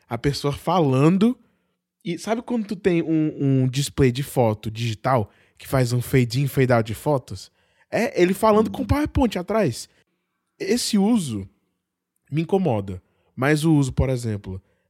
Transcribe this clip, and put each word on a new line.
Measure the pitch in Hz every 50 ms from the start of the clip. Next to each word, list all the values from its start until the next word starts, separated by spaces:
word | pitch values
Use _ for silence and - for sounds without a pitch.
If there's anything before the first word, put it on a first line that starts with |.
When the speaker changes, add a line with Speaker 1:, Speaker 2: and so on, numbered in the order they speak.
| _
Speaker 1:
a | - 120
pessoa | 117 - 143 127 - - 143 139
falando, | - - 165 175 190 156 135 131 131 147 160 190 185 214 240 254 _ _ _ _ _ _ _ _ _ _ _ _ _ -
e | 170 175
sabe | 160 - 208 226 247
quando | 254 - 247 226 202
tu | 208 214
tem | 175 - 190 170 165 -
um, | 156 160 156 156 156 - - 139 135 135 131 131
um |
display | 127 123 139 139 - - - 139 123 120
de | 139 143
foto | - - 131 120 110 107 - - 110
digital | 107 113 120 117 107 - - 127 135 117 101 - _ _ _ _ _
que | _ -
faz | - 139 131 127 117
um | 123 123
fade | - - 143 131 120 117 110 139
in, | 147
fade | 127 - 143 131 123
out | 123 117 110
de | 113 104
fotos? | - - 151 147 127 - - 101 - - - _ _ _ _ _ _ _ _
É | - 185 233 - - -
ele | 175 180 190
falando | - 220 220 208 220 220
Speaker 2:
Uhum. | 196 -
Speaker 1:
com | - 254
o |
PowerPoint | - 269 285 302 - - 294 269 220 -
atrás. | 185 175 - 202 226 196 131 113 - - _ _ _ _ _ _ _ _ _ _ _ _ _ _
Esse | - - - 233 247 - - 220
uso | 202 190 220 247 214 160 127 110 98 95 - _ _ _ _ _ _ _ _ _ _ _ _ _ _ _ _
me | 139 160 165
incomoda, | - 196 190 185 147 113 101 98 98 92 90 _ _ _ _ _ _ _
mas | 117 131 147 156 147 156
o | 165 156
uso, | 143 139 127
por | 123 - 131 131
exemplo, | 131 120 117 113 107 101 - 98 92 95 _ _ _ _ _